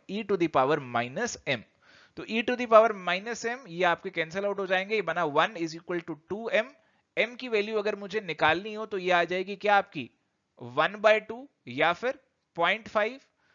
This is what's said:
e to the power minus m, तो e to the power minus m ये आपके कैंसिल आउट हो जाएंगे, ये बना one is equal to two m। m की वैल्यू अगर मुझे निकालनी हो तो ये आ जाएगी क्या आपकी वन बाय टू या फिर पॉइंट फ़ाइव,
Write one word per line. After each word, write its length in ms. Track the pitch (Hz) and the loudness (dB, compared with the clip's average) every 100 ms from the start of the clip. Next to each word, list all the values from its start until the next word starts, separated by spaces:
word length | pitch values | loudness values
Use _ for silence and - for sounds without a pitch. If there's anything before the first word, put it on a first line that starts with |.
| - | -8
e 140 | 202 | -6
to 140 | 208 196 | -2 0
the 100 | 165 | 2
power 280 | 143 131 151 127 120 | 2 2 2 0 -4
minus 420 | 123 151 240 - - | -2 -4 -6 -6 -4
m, 140 | 120 - _ _ - _ - | -4 -6 _ _ -20 _ -14
तो 80 | 147 | -4
e 180 | 220 233 | -2 0
to 80 | 247 | -2
the 100 | 240 | 6
power 240 | 226 226 202 180 | 8 8 2 -2
minus 380 | 180 226 233 233 | -4 -4 -6 -6
m 200 | 254 226 | -6 -8
ये 140 | 170 180 | 2 2
आपके 240 | 165 196 | 2 -2
कैंसिल 360 | 165 160 190 202 | -4 -4 -4 -4
आउट 140 | 196 | -2
हो 80 | 185 | 0
जाएंगे, 280 | 185 190 214 | -2 0 -2
ये 60 | |
बना 220 | 165 170 160 | 0 -2 0
one 240 | 147 185 202 | 2 2 0
is 140 | 165 165 | -6 -6
equal 280 | - 175 170 | -8 -6 -6
to 100 | 151 - | -12 -10
two 120 | 202 233 208 | -8 0 0
m। 160 | 254 285 _ _ _ - | 0 -8 _ _ _ -2
m 180 | 220 247 | -2 -4
की 80 | 254 | -2
वैल्यू 280 | 214 208 220 | -2 0 -2
अगर 180 | 202 202 | -2 -4
मुझे 240 | 202 214 | -6 -6
निकालनी 500 | 185 151 - 190 214 | -6 2 2 2 -2
हो 120 | 214 220 | -10 -8
तो 120 | 196 | -4
ये 140 | 180 | 2
आ 120 | 175 170 | 2 2
जाएगी 300 | 185 190 196 | -2 -4 -2
क्या 180 | 208 202 | 4 4
आपकी 320 | 190 160 117 _ _ _ _ - | 2 -6 -12 _ _ _ _ -18
वन 340 | 120 131 165 208 | -6 0 0 4
बाय 180 | 214 214 | 4 4
टू 260 | 202 233 285 _ - | 0 -12 -16 _ -8
या 220 | 127 160 | 0 2
फिर 260 | 170 240 - _ _ _ - | 2 -4 -6 _ _ _ -2
पॉइंट 300 | 170 220 214 | 0 0 -2
फ़ाइव, 320 | 214 220 269 _ _ _ | -2 -2 -4 _ _ _